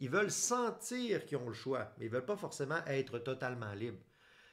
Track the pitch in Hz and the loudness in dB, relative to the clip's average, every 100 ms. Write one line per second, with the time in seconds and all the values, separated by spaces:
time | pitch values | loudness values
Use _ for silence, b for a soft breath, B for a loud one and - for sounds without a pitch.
0 | 131 175 202 - - 247 233 220 - 247 | 2 4 4 2 2 4 2 0 -4 -2
1 | 240 170 - 139 120 110 131 127 104 - | 2 0 0 -2 -2 -4 0 0 0 -4
2 | 113 123 131 208 165 - 135 160 - 135 | 0 0 0 -2 -2 -4 0 0 2 0
3 | 135 120 127 127 131 120 107 101 117 98 | 2 -2 -2 -2 -2 -2 -4 -2 -4 -6
4 | - b b b b | -14 b b b b